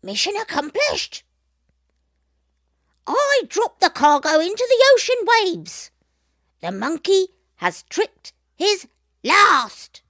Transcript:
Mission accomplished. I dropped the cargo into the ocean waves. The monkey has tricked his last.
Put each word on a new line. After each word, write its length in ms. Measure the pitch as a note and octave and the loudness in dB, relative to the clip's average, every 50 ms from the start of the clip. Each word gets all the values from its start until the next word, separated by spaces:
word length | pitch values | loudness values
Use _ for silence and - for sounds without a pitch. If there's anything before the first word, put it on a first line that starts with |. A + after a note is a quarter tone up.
Mission 320 | - F#3+ G3+ - - F4+ G#4 | -12 -8 -6 -4 -4 -4 -4
accomplished. 880 | G4+ A4+ - - C#4+ D4 D4+ - A4+ C#5+ D5 - - - - - - _ _ _ _ _ _ _ _ _ _ _ _ _ _ _ _ _ _ _ _ _ _ _ _ _ _ _ _ _ _ _ _ _ _ _ _ _ | -6 -8 -6 -6 -6 -6 -6 -4 -2 -2 -2 -2 -4 -8 -10 -14 -20 _ _ _ _ _ _ _ _ _ _ _ _ _ _ _ _ _ _ _ _ _ _ _ _ _ _ _ _ _ _ _ _ _ _ _ _ _
I 360 | - - B4+ C#5+ C#5 C#5+ C5+ G4+ - | -4 -2 0 0 2 0 0 -2 -2
dropped 320 | - F4 A#4 - _ _ | -4 -4 -4 -4 _ _
the 100 | - E4+ | -2 -2
cargo 500 | - - B3+ D4 D4 C#4+ - D#4 D#4 D#4 | 0 2 4 4 4 4 2 2 0 2
into 260 | D#4+ F4+ G4+ G#4+ B4 A#4+ | 0 0 -4 -4 0 0
the 160 | C5 A#4 B4+ C5+ C#5 | 4 4 6 6 6
ocean 220 | A#4 - - B4+ B4 G#4+ | 4 4 -2 -2 -2 2
waves. 640 | F4 A#4 A4+ G#4+ F#4 E4+ - D#3 - - - - - _ _ _ _ _ _ _ _ _ _ _ _ _ _ | 2 2 2 2 0 -4 -8 -12 -14 -16 -16 -18 -18 _ _ _ _ _ _ _ _ _ _ _ _ _ _
The 120 | - E3+ | -12 -10
monkey 560 | F#3+ G3 G#3+ C4+ E4 D4+ _ - G4 F#4+ F#4+ F#4 _ _ _ _ _ | -8 -6 -6 -6 -6 -8 _ 0 2 2 2 0 _ _ _ _ _
has 260 | _ - F3 F3 - - | _ -6 -6 -6 -6 -16
tricked 480 | _ - - G#4+ - _ _ _ - _ _ _ _ _ | _ -4 -4 -4 -4 _ _ _ -20 _ _ _ _ _
his 340 | _ D#4+ G4+ G#4 F#4 - - _ _ _ _ _ _ | _ -2 0 0 -2 -4 -16 _ _ _ _ _ _
last. 800 | _ A#3 D#4+ G4+ G4+ - A#3+ - A#3+ - - - - - _ - _ | _ 0 4 4 4 4 4 2 0 -4 -12 -18 -20 -20 _ -20 _